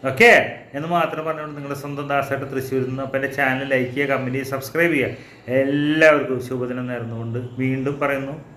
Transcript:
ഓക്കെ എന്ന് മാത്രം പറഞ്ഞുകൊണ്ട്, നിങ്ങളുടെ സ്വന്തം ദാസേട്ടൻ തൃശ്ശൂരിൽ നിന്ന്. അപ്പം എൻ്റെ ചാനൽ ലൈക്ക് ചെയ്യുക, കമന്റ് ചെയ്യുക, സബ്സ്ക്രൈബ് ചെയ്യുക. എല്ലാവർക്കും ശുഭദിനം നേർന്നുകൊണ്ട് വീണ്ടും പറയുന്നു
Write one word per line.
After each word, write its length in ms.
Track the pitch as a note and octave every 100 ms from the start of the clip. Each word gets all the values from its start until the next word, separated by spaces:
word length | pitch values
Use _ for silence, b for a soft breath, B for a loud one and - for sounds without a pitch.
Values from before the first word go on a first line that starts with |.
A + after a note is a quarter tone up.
| C3
ഓക്കെ 540 | C3 A#3 F3+ - - -
എന്ന് 140 | C#3 D#3+
മാത്രം 360 | F3 D#3+ D3+
പറഞ്ഞുകൊണ്ട്, 320 | D#3+ D3+ D3+ D3
നിങ്ങളുടെ 220 | C#3+ C3+
സ്വന്തം 300 | C#3+ C#3+ C#3+
ദാസേട്ടൻ 360 | C#3 C#3 C#3
തൃശ്ശൂരിൽ 440 | C3 C3 - C3+ B2+
നിന്ന്. 140 | C3
അപ്പം 140 | C3+ C3+
എൻ്റെ 160 | C3+
ചാനൽ 360 | C#3 C3+ C3 C#3
ലൈക്ക് 220 | C3 B2
ചെയ്യുക, 180 | B2+ C#3
കമന്റ് 220 | C3+ B2+
ചെയ്യുക, 160 | C3 C3+
സബ്സ്ക്രൈബ് 460 | C3+ - D#3+ E3+
ചെയ്യുക. 180 | D3+ A2+ F#2+ B B -
എല്ലാവർക്കും 920 | B2+ C3+ C#3+ D3 D#3 D#3 D3 B2+ B2+
ശുഭദിനം 440 | B2 B2+ B2 B2 B2
നേർന്നുകൊണ്ട് 520 | A#2+ A2+ A2+ A#2 A#2
വീണ്ടും 600 | A#2+ A#2+ C3 C3 C3+ C#3+
പറയുന്നു 440 | C#3+ C#3 C3+ D#3 -